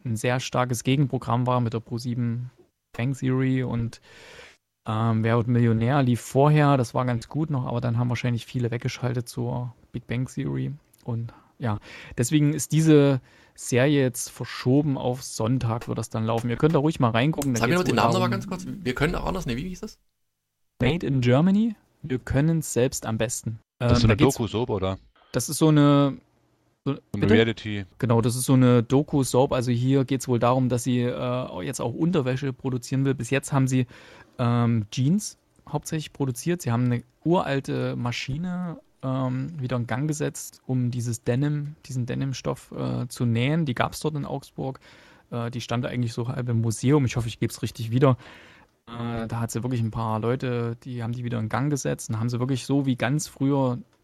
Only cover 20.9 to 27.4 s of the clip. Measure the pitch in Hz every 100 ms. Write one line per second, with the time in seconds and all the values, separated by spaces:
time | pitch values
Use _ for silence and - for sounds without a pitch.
20.9 | 170 - 135 120 127 185 202 226 214 _
21.9 | _ 156 127 - 131 156 165 - 120 135
22.9 | - 117 113 113 - 117 110 _ - 120
23.9 | 120 113 104 147 - 110 107 123 101 95
24.9 | 95 _ _ _ 127 - 147 156 151 143
25.9 | 143 139 135 _ _ _ _ _ _ 139
26.9 | 143 - 101 98 113